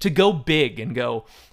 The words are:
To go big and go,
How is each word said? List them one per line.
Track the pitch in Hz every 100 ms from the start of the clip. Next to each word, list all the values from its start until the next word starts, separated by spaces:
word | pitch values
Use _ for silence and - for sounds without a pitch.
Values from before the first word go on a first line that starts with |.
To | 196
go | 156 196
big | 170 127 156 131 92
and | 117
go, | 123 120 117 - - -